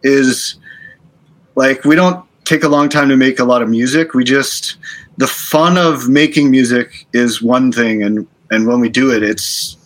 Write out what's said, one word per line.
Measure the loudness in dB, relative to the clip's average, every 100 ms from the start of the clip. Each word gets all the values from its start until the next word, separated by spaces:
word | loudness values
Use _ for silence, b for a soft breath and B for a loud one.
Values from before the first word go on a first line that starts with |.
is, | 0 2 2 -2 -6 -12 B B B B _ _ _ _ _ -2
like, | 0 0 2
we | 4
don't | 2 0 -10 _ -4
take | -2
a | 0
long | 2 0
time | 0 2
to | 2
make | 2 0
a | 0
lot | 0
of | 0
music. | -2 0 0 -2
We | -2
just, | 0 0 -2 -6 -10 -14 B B B -4
the | -4
fun | -4 -2 0 2 2
of | 0 0 0
making | 2 2 2 2
music | 2 2 0 -4 -12 -6
is | -2 -2 -2
one | 0 2 0
thing, | 0 0 0
and, | -2 -4 -6 _ -6
and | -2 0
when | 0
we | 0
do | 0 0
it, | 0
it's, | -2 -4 -6 -8 -10 -14